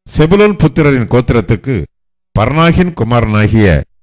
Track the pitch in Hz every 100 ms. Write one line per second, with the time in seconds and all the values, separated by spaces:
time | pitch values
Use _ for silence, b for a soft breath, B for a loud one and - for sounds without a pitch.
0 | - - 156 196 208 202 160 - 147 135
1 | 113 120 - 117 98 110 - 127 71 _
2 | _ _ _ - 113 151 165 175 180 170
3 | 113 120 113 107 107 110 101 76 - _